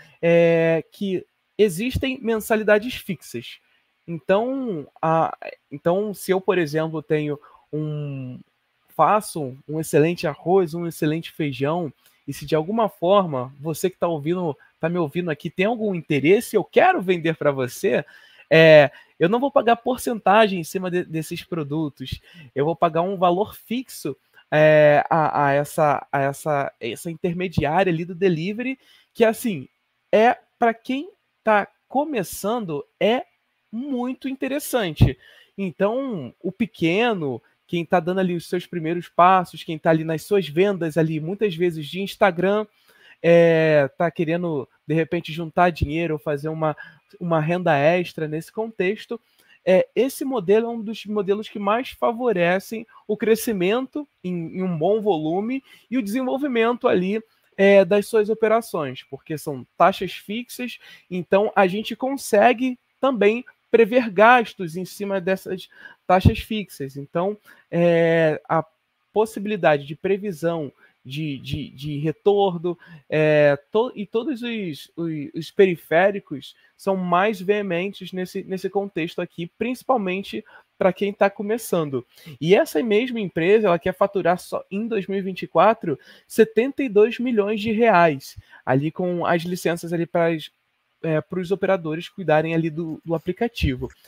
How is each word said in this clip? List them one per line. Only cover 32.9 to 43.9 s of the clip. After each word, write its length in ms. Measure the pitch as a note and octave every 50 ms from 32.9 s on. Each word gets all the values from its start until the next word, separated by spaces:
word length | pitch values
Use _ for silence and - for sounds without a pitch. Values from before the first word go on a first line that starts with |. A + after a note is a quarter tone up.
| _ _
é 280 | E3+ G3+ A#3 C4 F4+ - _ _ _ _ _ _ _ _
muito 600 | - A3+ C4+ D4 C4+ A#3+ B3 B3+ C4 - - C4+
interessante. 920 | C4+ - C#4+ C4 C4+ D4 - - - B3 G#3 E3+ D3+ - - - - - _ - - - _ _ _ -
Então, 760 | G3 F#3 - - G3 G3+ A3+ C4 C#4 C4+ A3+ E3+ C3 A#2 - _
o 120 | - G3+ -
pequeno, 880 | - A#3 - - - E3+ D#3+ E3+ G3+ A#3+ B3 A3 F3+ D#3 C#3 B2 A2+ - _ _ _ _ _
quem 160 | - E3+ E3
tá 160 | - F#3+ F3
dando 220 | D#3+ F3 F#3 F#3+
ali 120 | F#3+ F3+ F3+
os 140 | E3+ - -
seus 180 | - F3+ F3
primeiros 440 | - - F3 D#3 D#3 E3+ F3 E3 -
passos, 520 | _ - E3+ F3+ F#3+ F#3 F3+ - - D#3
quem 160 | - - E3 D3+
tá 120 | - F3
ali 160 | E3 D#3+ D#3
nas 180 | D#3+ D#3+ D3+ -
suas 240 | - G#3 G3+ F3+ D3
vendas 500 | C#3+ E3 F#3+ G#3 G3 E3+ E3+ D#3+ D3 F3
ali, 220 | D#3+ D#3+ D#3+ D3+
muitas 340 | D3+ D#3+ G3+ G3+ A3+ G#3 E3
vezes 320 | D#3+ F3+ F3 D#3+ D#3+ D3+
de 140 | C#3 D#3 F3+
Instagram, 640 | G3 F#3+ - - G#3+ G3 F3 E3+ F3+ F#3+ G3+ G#3+ G#3+ - _ _ _ _ _ _ _ - - _
é, 680 | - E3 E3+ E3+ E3+ E3+ E3 D#3+ D#3+ D#3 D#3 D3 C#3 C3